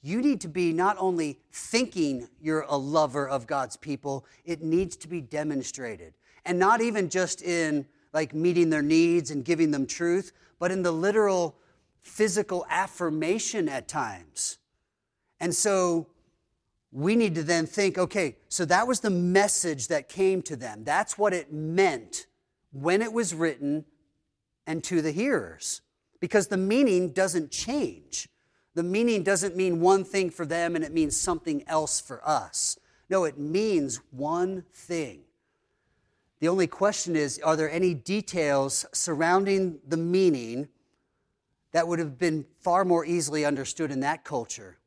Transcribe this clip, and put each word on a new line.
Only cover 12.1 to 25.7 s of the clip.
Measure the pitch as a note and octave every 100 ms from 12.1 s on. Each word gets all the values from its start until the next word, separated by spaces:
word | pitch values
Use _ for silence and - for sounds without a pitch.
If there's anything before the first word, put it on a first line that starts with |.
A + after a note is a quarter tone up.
| - G#3+ F#3 - F3+ -
affirmation | E3 F#3+ - E3+ D#3 D#3 G#3+ - A3 D#3+
at | C3+ -
times. | D#3 A#2 F#2+ F2 - - - _ _ _ _ _ _ _ _
And | E3+
so | E3 G#3+ F#3+ F3+ E3 D#3 _ _ _ _ _ _ _ _
we | C3 D#3+
need | A3+ A3 E3
to |
then | D#3 E3+
think, | D#3+ - G3 F#3
okay, | F3+ G#3 D#3+ - _
so | -
that | E3+ F3+ A#3
was | B3+
the | A3
message | F3+ F3 F#3+ G3+ - F3+ D3 A#2
that | D#3 C3+
came | F3+ F#3+ F#3+
to | - D3
them. | A#2+ G#2+
That's | A2 D#3+ G#3+ -
what | G#3
it | F#3 C#3+
meant | D3+ D#3 E3+ G3 - - - - _ _ _ _
when | C#3 D3 F#3
it | A3+
was | A3+ G3+
written | D#3+ E3 C3 C#3+ D3+ D3+ _ _ _ _ _ _ _ -
and | D#3+
to | - F3
the | D#3
hearers, | D3+ B3+ A3 F#2 E2 -